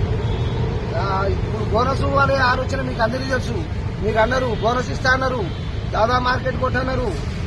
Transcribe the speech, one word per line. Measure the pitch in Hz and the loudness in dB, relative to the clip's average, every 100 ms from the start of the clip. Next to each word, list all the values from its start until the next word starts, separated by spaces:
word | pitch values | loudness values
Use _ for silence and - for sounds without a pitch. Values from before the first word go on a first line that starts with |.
| - - - - - - - - - 214 | 0 0 0 0 0 0 0 -2 -2 -2
ఆ, | 190 190 196 | 0 0 0
ఇప్పుడు | 190 - 214 | 0 0 -2
బోనస్ | 208 208 254 269 | 0 2 2 2
అనే | 277 277 277 | 2 2 4
ఆలోచన | 269 247 254 254 269 | 4 2 2 0 -2
మీకు | 254 - | -2 0
అందరికీ | 226 254 254 | 0 0 -2
తెలుసు. | 254 226 208 156 - - - | -2 -2 -4 -4 -4 -4 -2
మీరు | 202 220 | 0 2
అన్నారు | 220 254 254 214 | 2 2 0 0
బోనస్ | 214 240 - | 0 0 -2
ఇస్తా | - 262 | 0 2
అన్నారు, | 262 262 254 202 - - - - | 2 2 -2 -4 -4 -6 -4 -2
దాదా | - 226 247 | 2 2 2
మార్కెట్ | 247 254 254 247 | 2 0 -2 0
కొట్టన్నారు, | 254 247 254 254 247 - - - | 0 0 0 -2 -2 -2 -4 -4